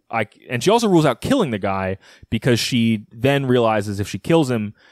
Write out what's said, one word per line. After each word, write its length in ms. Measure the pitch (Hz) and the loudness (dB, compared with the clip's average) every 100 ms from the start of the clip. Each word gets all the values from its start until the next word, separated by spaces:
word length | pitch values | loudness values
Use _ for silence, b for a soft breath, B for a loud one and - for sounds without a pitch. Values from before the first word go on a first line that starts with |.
| _ | _
I, 180 | 113 107 _ - | -6 -6 _ -8
and 140 | 120 | -2
she 80 | 135 | 2
also 180 | 233 220 | 2 4
rules 160 | 170 | 4
out 160 | 151 117 | 2 0
killing 300 | - 269 151 | -2 0 0
the 80 | 104 | -2
guy 400 | 98 95 95 95 B B - | -4 -2 -4 -6 B B -6
because 300 | 117 135 113 | -2 0 0
she 460 | - 120 113 107 - | 0 0 2 0 -6
then 360 | 117 131 139 131 | -4 0 0 2
realizes 520 | 120 113 110 104 101 | 2 2 0 -2 -6
if 100 | 101 | -6
she 120 | 101 | -6
kills 280 | - 165 127 | 0 2 2
him, 240 | 120 107 b b | -2 -6 b b